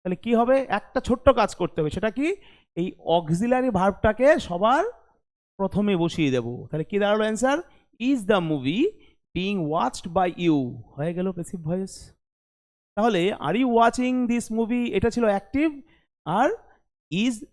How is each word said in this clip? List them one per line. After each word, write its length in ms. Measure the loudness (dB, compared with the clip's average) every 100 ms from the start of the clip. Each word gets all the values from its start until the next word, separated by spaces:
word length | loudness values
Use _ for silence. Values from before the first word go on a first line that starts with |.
তাহলে 160 | -6 -6
কি 80 | 0 2
হবে? 160 | 4 2 2 -4
একটা 200 | -4 -6 -2
ছোট্ট 200 | 2 4 4
কাজ 120 | 0 0
করতে 160 | -4 -2
হবে, 120 | -4 -2
সেটা 120 | -4 -2
কি? 100 | -4 -4 -12 _ _ -6
এই 80 | -6 -6 0 0
অক্সিলারি 520 | 0 -2 0 0 0 2
ভার্বটাকে 480 | 0 2 0 4 4 4 0
সবার 360 | -2 2 2 0 -6 _ _ _ _ _ -6
প্রথমে 340 | -4 0 0 2
বসিয়ে 300 | 0 0 0 0
দেব। 120 | -2 -10 -8
তাহলে 160 | -8 -4
কি 60 | -2
দাঁড়ালো 220 | 2 2 0
অ্যান্সার? 300 | 0 0 0 -4 _ _ _ 0
Is 100 | 0 2
the 80 | 2 2
movie 340 | -2 0 0 0 -2 -20 _ _ -6
being 220 | -2 -2 -2 -2
watched 320 | -2 -4 -4 0
by 120 | 0 0 2
you? 120 | 2 0 -8 -16 -6
হয়ে 160 | -6 -4
গেল 100 | -4 -6
প্যাসিভ 220 | -10 -8 -6
ভয়েস। 260 | -6 -6 -12 -20 _ _ _ _ _ _ _ _ 0
তাহলে 260 | 2 2 0 -2 -2
are 100 | 0
you 80 | 2 4
watching 340 | 4 2 -2 0 0
this 140 | -2 -2 -4
movie? 280 | -2 -2 -2 0
এটা 120 | 0 0
ছিল 100 | 0
অ্যাক্টিভ, 340 | 0 -2 -2 -2 -4 -20 _ _ _ -4 0
আর 100 | 0 -2 _ _ _ _ _ -2
is 100 | -2 -4 -14